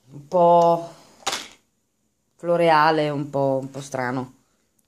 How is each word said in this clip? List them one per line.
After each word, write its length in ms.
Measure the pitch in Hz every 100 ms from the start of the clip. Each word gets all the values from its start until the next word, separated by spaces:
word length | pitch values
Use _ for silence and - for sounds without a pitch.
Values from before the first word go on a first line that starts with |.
| 127
un 160 | 143 143
po' 600 | 180 170 170 170 170 - - _ _ - - - - _ _ _ _ _ _ _ _
floreale, 760 | 170 170 170 156 156 156 151
un 200 | 143 143
po', 300 | 139 139 135
un 80 | 135
po' 120 | 135
strano. 520 | 135 127 123 131 123 _ _ _ _ _